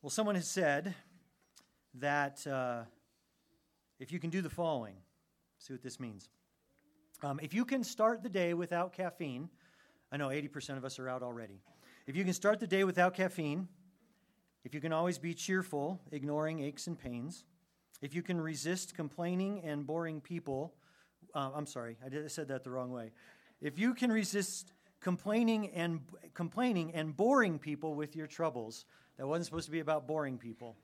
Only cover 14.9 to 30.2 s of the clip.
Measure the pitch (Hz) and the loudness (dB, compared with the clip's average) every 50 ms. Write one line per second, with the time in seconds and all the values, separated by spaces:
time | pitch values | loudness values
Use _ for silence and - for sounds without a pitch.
14.9 | 160 160 170 180 175 139 131 170 170 165 - - 190 185 180 185 - 147 139 151 | 2 4 4 2 2 0 -2 -4 -4 -4 0 2 4 2 2 2 0 -2 0 0
15.9 | 190 180 - - - 147 131 147 147 151 151 156 160 160 139 143 143 139 - - | -2 -4 -8 -8 -8 -4 -2 0 0 2 2 0 0 -2 -4 -4 -4 -6 -6 -6
16.9 | 170 - - 131 120 120 120 151 175 - - _ _ _ _ _ _ _ _ _ | -6 -6 -6 -6 -6 -6 -6 -8 -10 -12 -16 _ _ _ _ _ _ _ _ _
17.9 | _ - - 143 139 175 170 - 180 170 160 160 160 139 139 160 180 185 - - | _ -10 -10 -6 -4 -4 -2 0 0 0 0 -2 -2 -2 0 0 0 -2 -2 -8
18.9 | - - 165 143 143 - 170 175 180 180 190 196 202 202 165 160 147 147 147 135 | -6 -6 -6 -6 -4 -2 -2 0 2 2 0 0 -2 -4 -4 -4 -4 -4 -2 -2
19.9 | 156 165 170 165 160 156 139 - 175 170 165 147 135 131 151 165 - _ _ _ | -2 -2 -2 -2 -4 -6 -6 -6 -6 -6 -2 -2 -2 -2 -2 -4 -8 _ _ _
20.9 | _ _ _ _ _ _ - - - 151 139 135 135 151 147 143 - 131 120 117 | _ _ _ _ _ _ -20 -6 -4 -2 -2 -2 -2 -4 -6 -6 -6 -8 -8 -8
21.9 | 117 110 120 135 131 151 151 156 - - 156 131 135 127 127 127 123 131 127 127 | -10 -10 -12 -8 -6 -6 -6 -6 -6 -6 -4 -4 -4 -6 -4 -4 -4 -4 -4 -4
22.9 | 127 123 113 110 113 - - - - - _ - _ _ - 147 143 156 208 240 | -6 -6 -8 -10 -12 -16 -20 -20 -20 -20 _ -20 _ _ -6 -6 -2 2 2 2
23.9 | 254 - 254 247 220 220 208 180 - 202 190 - - - - - - _ _ _ | 2 4 4 4 4 4 4 2 2 0 0 0 -2 -8 -10 -12 -18 _ _ _
24.9 | _ _ - 185 180 180 - 202 208 226 240 226 226 220 214 185 - 180 165 170 | _ _ 0 0 0 0 0 2 4 4 6 6 4 4 2 -2 -2 0 0 0
25.9 | 170 160 135 - - - - - _ - 175 165 - 208 247 247 226 180 165 156 | 0 -2 -4 -8 -18 -18 -20 -18 _ -4 -4 -2 0 0 2 4 4 2 2 0
26.9 | 165 170 156 156 151 135 196 233 277 277 233 196 165 147 - 151 147 147 151 160 | 0 -2 -2 -2 2 4 6 6 8 8 6 6 4 0 -2 -4 -4 -2 -2 -2
27.9 | 151 147 151 147 147 160 156 151 - - 165 160 123 120 113 110 113 - - _ | -2 -2 -4 -4 -4 -8 -8 -8 -2 0 0 0 0 0 -6 -6 -8 -12 -16 _
28.9 | _ - _ _ _ - 135 135 151 170 170 - - 165 156 - 151 165 156 143 | _ -20 _ _ _ -8 -2 0 0 0 0 -2 -4 -6 -6 -2 -4 -2 2 2
29.9 | 156 151 131 127 156 156 | 2 2 2 0 -2 0